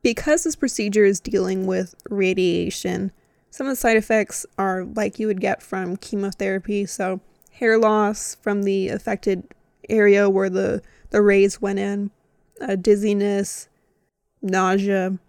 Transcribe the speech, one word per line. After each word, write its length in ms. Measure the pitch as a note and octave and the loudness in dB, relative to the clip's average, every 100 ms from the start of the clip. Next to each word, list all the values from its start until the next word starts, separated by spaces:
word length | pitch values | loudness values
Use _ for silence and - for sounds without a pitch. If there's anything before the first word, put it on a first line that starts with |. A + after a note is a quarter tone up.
Because 420 | B3 A#3 - D#4 | -2 -2 0 0
this 120 | E4 - | 0 -4
procedure 500 | C4 - G#3 G#3 G3+ | -4 -2 -2 4 4
is 140 | G3+ | 2
dealing 480 | - G3 F#3 F#3+ F#3+ | -4 -2 -2 -2 -2
with 260 | F#3 F#3 _ - | -4 -4 _ -8
radiation, 1000 | G3+ F#3+ F#3 F#3 E3+ F3 - F#3 F3+ F#3+ _ _ _ _ | -2 2 4 4 2 -2 -4 -4 -2 -4 _ _ _ _
some 160 | - C4+ | -8 -4
of 40 | |
the 40 | B3+ | 0
side 220 | A#3+ A3 | 2 2
effects 480 | G#3+ A3 G#3 - - - | 2 0 0 -8 -10 -4
are 280 | G3 F#3 F3+ | -2 -2 -6
like 340 | G#3+ G3+ - | -4 -4 -4
you 80 | G#3+ | -4
would 140 | F#3+ | -2
get 200 | G3 F3+ | -2 -4
from 360 | - F#3+ F3+ F#3+ | -6 -8 -6 -8
chemotherapy, 880 | - G3+ G3 - G3 F#3+ - G3+ G3 | -8 -6 -6 -4 -4 -4 -4 -4 -4
so 340 | - F#3 F#3+ _ _ _ | -6 -6 -6 _ _ _
hair 260 | - A#3 A3 | -2 2 4
loss 580 | A3 G#3+ G#3 G#3+ - - | 4 2 0 -2 -10 -8
from 220 | - G3+ | -4 -2
the 260 | G3+ G3 F#3+ | 0 -2 -2
affected 540 | - - G3+ - F#3 - - _ _ - | -6 -6 -4 -2 -4 -6 -20 _ _ -2
area 400 | A3 G#3 G3+ G3+ | 4 6 6 4
where 200 | F#3+ F#3+ | 2 0
the, 320 | F#3 G3 G#3 - _ - | 0 -2 -4 -8 _ -2
the 120 | G#3 | 2
rays 400 | G#3 G3 G3 - | 4 6 4 2
went 180 | G3 G3 | -4 -2
in, 320 | G3 G3+ G3+ _ _ _ _ - | -4 -4 -6 _ _ _ _ -12
uh, 140 | - G3 | -6 -2
dizziness, 920 | G3 G#3 G#3+ G3+ G3+ G3+ G3+ - - _ _ _ _ _ _ _ | 2 2 2 0 0 -2 -4 -8 -16 _ _ _ _ _ _ _
nausea. 760 | F#3+ F#3+ F#3 G3 G3 G3 F#3 F#3+ | -4 0 2 2 0 0 -2 -6